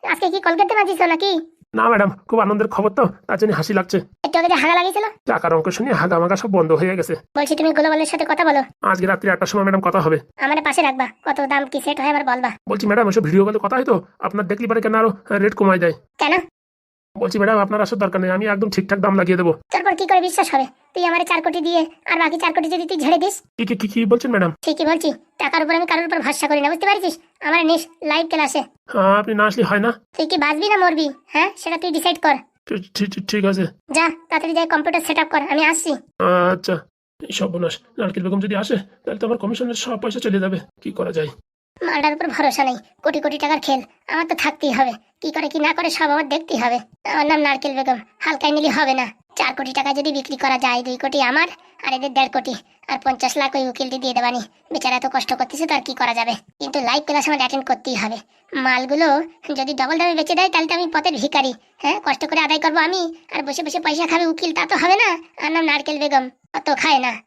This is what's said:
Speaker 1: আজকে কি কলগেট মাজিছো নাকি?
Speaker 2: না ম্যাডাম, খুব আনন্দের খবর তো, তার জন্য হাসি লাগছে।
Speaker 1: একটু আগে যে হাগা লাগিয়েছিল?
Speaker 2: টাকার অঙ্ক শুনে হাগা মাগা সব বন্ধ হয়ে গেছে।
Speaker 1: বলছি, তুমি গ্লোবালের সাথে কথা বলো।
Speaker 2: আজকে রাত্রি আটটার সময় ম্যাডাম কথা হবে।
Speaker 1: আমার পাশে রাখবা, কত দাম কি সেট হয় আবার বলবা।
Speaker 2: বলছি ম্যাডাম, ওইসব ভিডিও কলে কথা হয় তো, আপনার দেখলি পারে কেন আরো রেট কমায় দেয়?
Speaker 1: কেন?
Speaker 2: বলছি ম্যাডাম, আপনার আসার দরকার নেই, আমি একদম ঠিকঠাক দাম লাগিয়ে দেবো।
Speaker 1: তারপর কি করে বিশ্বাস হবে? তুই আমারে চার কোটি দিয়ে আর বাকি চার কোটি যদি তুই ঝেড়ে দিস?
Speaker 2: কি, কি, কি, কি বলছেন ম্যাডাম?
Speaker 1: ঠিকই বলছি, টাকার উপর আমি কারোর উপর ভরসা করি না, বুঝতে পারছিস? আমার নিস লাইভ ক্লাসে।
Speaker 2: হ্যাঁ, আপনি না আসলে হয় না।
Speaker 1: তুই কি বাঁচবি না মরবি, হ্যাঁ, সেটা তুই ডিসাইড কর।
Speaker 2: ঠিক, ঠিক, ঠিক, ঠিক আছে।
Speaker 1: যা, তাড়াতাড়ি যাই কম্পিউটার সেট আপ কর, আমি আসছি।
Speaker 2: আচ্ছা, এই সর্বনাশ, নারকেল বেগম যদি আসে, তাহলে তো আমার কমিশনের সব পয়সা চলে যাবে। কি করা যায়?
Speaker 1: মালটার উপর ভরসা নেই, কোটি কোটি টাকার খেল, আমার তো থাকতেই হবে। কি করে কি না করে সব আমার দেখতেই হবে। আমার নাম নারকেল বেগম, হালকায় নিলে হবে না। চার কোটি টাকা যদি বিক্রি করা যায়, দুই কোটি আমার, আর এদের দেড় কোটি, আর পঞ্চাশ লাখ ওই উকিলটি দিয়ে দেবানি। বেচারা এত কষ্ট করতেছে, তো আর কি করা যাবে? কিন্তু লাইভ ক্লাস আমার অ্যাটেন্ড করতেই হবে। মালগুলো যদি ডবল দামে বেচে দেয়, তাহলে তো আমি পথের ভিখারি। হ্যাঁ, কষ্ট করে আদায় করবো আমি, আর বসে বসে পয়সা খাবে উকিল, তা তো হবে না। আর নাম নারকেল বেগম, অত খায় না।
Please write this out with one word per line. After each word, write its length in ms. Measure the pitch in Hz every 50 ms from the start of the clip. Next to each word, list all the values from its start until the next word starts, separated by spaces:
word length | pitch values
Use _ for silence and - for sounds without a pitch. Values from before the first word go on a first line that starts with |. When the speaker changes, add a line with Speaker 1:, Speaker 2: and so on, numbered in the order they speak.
| - - 320
Speaker 1:
আজকে 140 | 320 - 359 330
কি 60 | 392 381
কলগেট 240 | 339 339 339 403 370 453 427
মাজিছো 280 | 403 370 381 330 370 339 330
নাকি? 180 | 330 370 403 370 320 330 - _ _ _ _ - 220
Speaker 2:
না 60 | 220 233
ম্যাডাম, 200 | 233 202 202 190 196 - _ -
খুব 100 | - 226 208
আনন্দের 240 | 196 208 208 214 220 -
খবর 160 | 190 202 214 208 -
তো, 60 | 254 - - - _ -
তার 100 | - -
জন্য 120 | - 220 190 147
হাসি 140 | 156 - 208 190
লাগছে। 200 | 185 185 - 185 - - - _ -
Speaker 1:
একটু 100 | 277 - 339
আগে 80 | 330 349 339
যে 40 | 277 262
হাগা 120 | 311 339 349
লাগিয়েছিল? 280 | 349 381 339 403 427 427 - - _ -
Speaker 2:
টাকার 220 | 226 165 - 170 165
অঙ্ক 120 | 160 156 185 180
শুনে 140 | - 220 277 233 151
হাগা 160 | 151 180 185 165 170
মাগা 140 | 175 196 190 -
সব 80 | 226 196
বন্ধ 140 | 185 165 160 160 147
হয়ে 180 | 175 185 190 185
গেছে। 160 | 160 - 170 160 - _ _ 285
Speaker 1:
বলছি, 160 | 294 285 311 311
তুমি 120 | 311 320 302
গ্লোবালের 340 | 320 294 311 311 311 320 302 -
সাথে 120 | 311 330 -
কথা 140 | 311 311 339 320
বলো। 140 | 285 277 262 - - _ - 196
Speaker 2:
আজকে 160 | 190 185 180
রাত্রি 220 | 185 196 190 - 202 185
আটটার 180 | 175 190 175
সময় 140 | - 208 196
ম্যাডাম 160 | 196 196 190 196 -
কথা 120 | 175 196 160
হবে। 140 | 156 160 156 - _ _ - 208
Speaker 1:
আমার 140 | 269 294 311 302
পাশে 140 | 302 277 - 330 285
রাখবা, 180 | 262 262 254 233 - _ _
কত 120 | - 277 277 285 269 285
দাম 100 | 277 285 269 -
কি 60 | 285 -
সেট 140 | 285 294 294 262
হয় 100 | 285 294
আবার 120 | 294 294 254
বলবা। 200 | 247 254 254 240 208 - _ -
Speaker 2:
বলছি 140 | 202 208 214 208
ম্যাডাম, 160 | 202 226 226 202
ওইসব 140 | 190 226 196 151
ভিডিও 180 | 160 190 196
কলে 140 | 208 214 214 -
কথা 120 | 202 254
হয় 100 | 254 262 311
তো, 40 | 233 170 - _ _ _ -
আপনার 180 | - - 202 208 170
দেখলি 160 | 202 208 233 220
পারে 100 | 226 226 214
কেন 100 | 220 220 220
আরো 100 | 220 226 196 - - - 214 202 196
রেট 120 | 208 208 -
কমায় 220 | 208 190 185 180 170
দেয়? 140 | 170 156 - _ _ _ _ 302
Speaker 1:
কেন? 120 | 294 330 370 349 - _ _ _ _ _ _ _ _ _ _ _ _ _
Speaker 2:
বলছি 200 | 202 196 190 180 214
ম্যাডাম, 180 | 202 208 220 208 202
আপনার 200 | 196 214 208 208
আসার 140 | 196 233 202 208
দরকার 180 | 190 190 190 185
নেই, 100 | 185 185
আমি 80 | 190 214 214 202
একদম 140 | 196 214 214 190
ঠিকঠাক 240 | - 190 196 202 202 190
দাম 100 | 208 190 196
লাগিয়ে 180 | 180 175 185 180
দেবো। 120 | 180 170 160 - - _ -
Speaker 1:
তারপর 200 | 381 349 392 370 330
কি 60 | 392 339
করে 100 | 403 370 349 370
বিশ্বাস 200 | 349 - 370 - -
হবে? 120 | 269 262 254 _ _ _ _ _
তুই 120 | 370 349 349
আমারে 160 | 330 339 349 349
চার 100 | 359 330 320
কোটি 160 | 349 311 349 311
দিয়ে 140 | 339 349 339 320 320 - _ _ -
আর 60 | 349 339 339
বাকি 140 | 311 302 330 339
চার 100 | 339 320
কোটি 120 | 359 311 320 330
যদি 100 | 339 349 320
তুই 80 | 392 311 302
ঝেড়ে 160 | 277 349 339 320
দিস? 120 | - - - _ _ _ -
Speaker 2:
কি, 60 | 233 190
কি, 60 | 240 196
কি, 60 | 220 202 -
কি 80 | 233 226 196 233
বলছেন 180 | 240 - 254 240
ম্যাডাম? 160 | 202 180 170 160 - -
Speaker 1:
ঠিকই 220 | - 302 311 330 302
বলছি, 180 | 330 330 330 311 - - _ _ _ _
টাকার 200 | - 277 - 330 311
উপর 100 | 302 330 330
আমি 80 | 349 339
কারোর 160 | 349 320 339 330
উপর 100 | 339 330 240
ভরসা 200 | 262 294 - - 285
করি 100 | 302 294 277
না, 60 | 285 339
বুঝতে 140 | 330 370 392
পারছিস? 260 | 403 415 392 349 - - _ _ _ _ -
আমার 140 | 294 311 339 330 311
নিস 120 | 330 330 330 - - _ - 302
লাইভ 140 | 294 320 339 330 339
ক্লাসে। 300 | 320 302 269 - 302 254 - _ _ _ - -
Speaker 2:
হ্যাঁ, 220 | 214 190 190 196 208
আপনি 120 | 214 226 220 208
না 40 | 208 214
আসলে 160 | 202 247 220 160
হয় 120 | 208 202 202
না। 60 | 233 233 - _ _ _
Speaker 1:
তুই 100 | - 320 311
কি 60 | 370 339 285
বাঁচবি 220 | 294 302 302 392 415 415
না 40 | 392 370
মরবি, 240 | 359 330 311 311 285 262 - _ _ -
হ্যাঁ, 160 | 294 330 392 392 - -
সেটা 140 | 339 339 330 330
তুই 80 | 359 302
ডিসাইড 220 | 311 - 349 349 - -
কর। 120 | 311 285 262 - _ _ _ _
Speaker 2:
ঠিক, 160 | - 220 202 185 - _
ঠিক, 120 | - 202 - -
ঠিক, 120 | - 190 -
ঠিক 120 | - 214 190 196
আছে। 140 | 196 185 185 - - _ _ _ 269
Speaker 1:
যা, 80 | 311 339 330 330 - - _
তাড়াতাড়ি 260 | 339 311 311 330 330
যাই 120 | 330 330 330 349
কম্পিউটার 280 | 302 294 339 320 339 330
সেট 120 | - 311 320 320
আপ 60 | 311 -
কর, 100 | 302 277 330 285
আমি 100 | 302 311 302
আসছি। 200 | 330 320 - 330 285 - - _ _ _ 185 180 180 180 175 180 185
Speaker 2:
আচ্ছা, 200 | 180 180 - 185 160 - _ _ _ _ _ _ _
এই 140 | 151 - - -
সর্বনাশ, 360 | 196 196 170 175 175 165 - - _ _ _ -
নারকেল 240 | 220 185 - - 175
বেগম 160 | 185 185 202 190
যদি 100 | 185 202 190 208
আসে, 140 | - 277 196 - - _ _ _
তাহলে 160 | - - 208
তো 40 | 233 220
আমার 100 | 240 233 -
কমিশনের 360 | 202 233 - 254 240 233 226 -
সব 120 | 247 233 208 196
পয়সা 180 | 233 208 254 -
চলে 140 | 226 190 196 190
যাবে। 140 | 190 190 170 - - _ _ _
কি 80 | - 190 -
করা 140 | 180 175 160
যায়? 140 | 160 156 143 127 - _ _ _ _ _ _ _ _ 359
Speaker 1:
মালটার 280 | 339 - 294 285 302 294
উপর 100 | 311 349 330 240
ভরসা 280 | - 294 277 - - 269 262
নেই, 80 | 254 214 - _ _ _ -
কোটি 140 | 196 202 302
কোটি 180 | 302 302 302 294
টাকার 220 | 294 285 311 294 -
খেল, 140 | - 269 262 - - _ _ _ - -
আমার 140 | 320 330 330
তো 40 | 339 - -
থাকতেই 300 | 302 302 - - 285 240 226
হবে। 140 | 262 254 220 220 _ _ _ _ -
কি 60 | 320 311
করে 140 | 311 320 294 -
কি 60 | 320 294
না 40 | 311 320
করে 120 | 330 339 330 311 -
সব 100 | 320 302 285
আমার 120 | 302 311 269 285
দেখতেই 240 | 320 330 330 349 226 233
হবে। 160 | 247 240 247 233 _ - _ _ -
আমার 160 | - 302 294 294
নাম 100 | 311 302 294
নারকেল 260 | 285 277 269 269 294 269 262
বেগম, 200 | 262 269 254 233 - _ _ _ -
হালকায় 280 | 311 311 - - 302 302
নিলে 140 | 302 302 302 220 269
হবে 160 | 311 269 262 262
না। 60 | 254 214 - _ _ _ _ -
চার 140 | - 254 254 -
কোটি 140 | 269 254 262 277
টাকা 120 | 269 277 277 277
যদি 120 | 285 311 285 277
বিক্রি 180 | 262 - 285 262 -
করা 120 | 269 262 254 262
যায়, 160 | 254 247 247 247
দুই 100 | 254 254 247 -
কোটি 160 | 269 277 294 262 247
আমার, 180 | 254 302 330 349 - - _ _ _ _ -
আর 80 | 294 262
এদের 160 | 262 262 277 254
দেড় 140 | 262 262 262 -
কোটি, 200 | 269 - 262 240 196 - _ _ _ _ -
আর 100 | 269 262 -
পঞ্চাশ 280 | 262 262 - - 254 - 302
লাখ 100 | 277 269 - 277
ওই 60 | 262 254
উকিলটি 300 | 254 - 277 254 254 262 254
দিয়ে 120 | 262 240
দেবানি। 260 | 247 240 240 247 247 214 - _ _ _ _ 330
বেচারা 240 | 294 - 262 254 254
এত 80 | 254 269 -
কষ্ট 160 | 262 - - - -
করতেছে, 260 | 277 247 - 285 330 320
তো 40 | 320
আর 80 | 269 -
কি 60 | - 262 -
করা 120 | 254 240 233 233
যাবে? 160 | 226 233 233 208 _ _ _ _
কিন্তু 180 | 294 277 277 294 254 240
লাইভ 140 | 247 269 294
ক্লাস 180 | - 294 294 277 302
আমার 120 | 302 277 269
অ্যাটেন্ড 220 | 254 269 269 262 -
করতেই 260 | 247 240 - 262 254 202 208
হবে। 160 | 214 226 226 - _ _ _ _ _ -
মালগুলো 560 | 285 262 262 254 254 262 254 285 302 330 311 277 294 330 330 - _ - - 294 262
যদি 140 | 262 262 294 262
ডবল 160 | 262 262 320 330
দামে 160 | 339 349 339 320
বেচে 160 | 311 311 349 330
দেয়, 120 | 370 381 -
তাহলে 160 | 320 330 320
তো 40 | 349 339
আমি 80 | 359 330 330
পথের 200 | 311 302 359 311 247 208
ভিখারি। 300 | 285 - 294 262 269 247 - _ _ _ _ -
হ্যাঁ, 140 | 285 330 415 403
কষ্ট 160 | 302 269 - - 302
করে 100 | 320 311 311
আদায় 140 | 294 311 311 311
করবো 160 | 320 302 339 311 320
আমি, 140 | 359 381 349 330 330 - _ - -
আর 80 | 285 285
বসে 160 | 277 269 - 330
বসে 120 | 302 - 339 320
পয়সা 180 | 311 302 - 339 330
খাবে 140 | 330 339 349 330 320
উকিল, 180 | 330 - 339 320 339
তা 40 | 339 330
তো 40 | 403 302 -
হবে 140 | 349 381 415 466
না। 60 | 415 349 330 330 _ _ - -
আর 80 | 302 320
নাম 100 | 330 330 311
নারকেল 260 | 294 294 285 - 302 285 294
বেগম, 220 | 294 285 269 254 254 _ _ _ _ -
অত 120 | - - - 285 262 -
খায় 180 | 320 302 262 254
না। 80 | 247 226 214 _